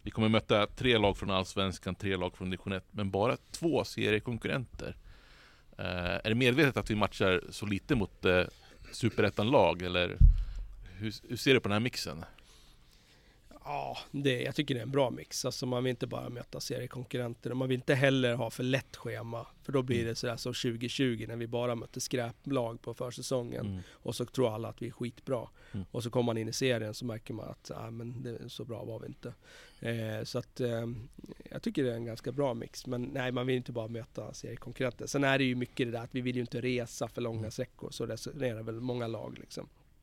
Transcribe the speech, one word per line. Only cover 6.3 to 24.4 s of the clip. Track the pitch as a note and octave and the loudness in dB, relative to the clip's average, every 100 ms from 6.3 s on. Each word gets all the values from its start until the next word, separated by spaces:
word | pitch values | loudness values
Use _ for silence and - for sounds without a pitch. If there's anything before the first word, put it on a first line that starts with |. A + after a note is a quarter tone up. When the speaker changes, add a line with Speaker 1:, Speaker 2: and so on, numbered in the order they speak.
| A#2 | 4
Speaker 1:
medvetet | B2+ B2+ C#3+ A2 | 6 6 6 4
att | - | 0
vi | G#2+ | 2
matchar | G2+ - G2 F#2 - | 2 4 4 4 0
så | - G2+ | -6 -2
lite | G2 - C3 | -2 2 2
mot, | F#2 - F#2+ | 0 2 4
eh, | F2+ F2 - - - - | 6 4 -4 -20 -20 -14
superettan-lag, | - A#2 - G#2 - G#2+ C3+ F2 F2 | -2 0 4 2 2 4 6 6 4
eller | F2+ F2+ F2+ F#2 - - - - - - F2+ F#2 | 0 2 0 10 10 10 2 -6 -10 -12 -14 -8
hur, | A2 - - | -6 -6 -8
hur | A#2+ | 2
ser | C#3+ | 6
du | C3 | 6
på | G2+ | 6
den | |
här | G#2 | 2
mixen? | B2 - - D#2 - - - - - - - - - - - - - - | 0 -2 -6 -8 -12 -16 -20 -20 -20 -20 -20 -20 -20 -20 -20 -20 -20 -16
Speaker 2:
Ja, | D3+ C#3+ C3+ A#2+ - | -8 -6 -6 -8 -8
det, | C#3+ C#3 B2 | 0 2 2
jag | B2+ - | 0 0
tycker | C#3+ B2 | 0 -2
det | |
är | |
en | A#2 | 0
bra | C3+ B2 | 2 2
mix. | B2+ - - B2+ | 0 -6 -4 -4
Alltså, | - B2+ | -2 0
man | B2 | 2
vill | B2+ | 2
inte | B2 B2+ | 0 -2
bara | A#2+ B2+ | -4 -6
möta | A#2+ - - | -8 -10 -8
seriekonkurrenter | - B2 B2 B2+ B2+ B2+ A#2+ A#2 B2 | -6 -4 -6 -10 -6 -4 -4 -6 -4
och | B2 | -2
man | C3 | 2
vill | B2+ | 2
inte | - C3+ | 4 6
heller | C#3 C3+ B2 | 6 6 4
ha | A#2+ A#2 | 2 -2
för | - | -2
lätt | B2+ C3 - - | 0 0 -2 -10
schema, | A#2 A2 A2+ A#2 - - | -8 -6 -6 -8 -10 -12
för | - | -2
då | C#3 | 0
blir | B2+ A#2+ | 2 0
Speaker 1:
Mm. | A2+ | 0
Speaker 2:
det | A2+ | -2
sådär | B2+ A#2 | -4 -4
som | B2 | -4
tjugotjugo | A#2+ B2+ A#2 A#2+ - C3 A2+ A2 | -2 0 0 -2 2 2 2 -4
när | A#2 | -6
vi | A#2 | -4
bara | A#2+ B2 A#2 | 0 0 -2
mötte | - C3 | -6 -8
skräplag | - B2 A#2 - C#3 C3+ A#2 A2+ | -2 -2 -2 -6 -2 0 0 -4
på | - | -8
försäsongen | A#2 B2+ B2+ B2+ C3 A#2+ B2 G#2+ | -6 -8 -6 -2 -2 -2 -4 -4
Speaker 1:
Mm. | F#2 - | -4 -8
Speaker 2:
och | - - - | -10 -6 -4
så | B2 | -2
tror | - | 2